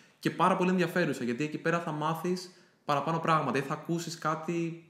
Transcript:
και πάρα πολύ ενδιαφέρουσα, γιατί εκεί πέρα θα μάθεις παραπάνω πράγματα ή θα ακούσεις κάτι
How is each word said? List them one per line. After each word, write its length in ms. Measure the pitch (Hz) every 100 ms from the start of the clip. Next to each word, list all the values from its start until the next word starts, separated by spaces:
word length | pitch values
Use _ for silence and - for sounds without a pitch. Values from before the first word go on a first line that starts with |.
| - -
και 100 | -
πάρα 260 | - 185 180
πολύ 120 | 180
ενδιαφέρουσα, 540 | 185 170 175 165 127
γιατί 200 | 120 120
εκεί 140 | 151 151
πέρα 220 | 165 170
θα 120 | 175
μάθεις 600 | 151 156 160 180 180 - - _ _ -
παραπάνω 340 | 143 160 165
πράγματα 380 | 160 156 135 131
ή 40 |
θα 120 | 143
ακούσεις 440 | 151 - 170 165 -
κάτι 640 | 156 160 160 170 165 165